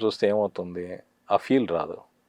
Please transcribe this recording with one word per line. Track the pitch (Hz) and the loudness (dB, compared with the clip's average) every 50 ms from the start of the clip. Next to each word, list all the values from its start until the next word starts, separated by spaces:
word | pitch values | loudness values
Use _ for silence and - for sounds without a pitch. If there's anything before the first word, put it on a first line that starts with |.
| 113 | 2
చూస్తే | 107 - - 113 101 | 0 0 2 2 2
ఏమవుతుంది, | 104 107 104 95 - - 90 90 87 87 87 90 90 - - _ _ _ _ - | 4 2 0 0 -2 -6 -8 -8 -8 -8 -8 -8 -10 -14 -16 _ _ _ _ 0
ఆ | 101 | 0
ఫీల్ | 101 - - 135 135 117 - | 0 2 2 2 2 4 2
రాదు. | 85 - - 85 85 - - _ _ _ _ | 0 -2 -2 -4 -8 -12 -14 _ _ _ _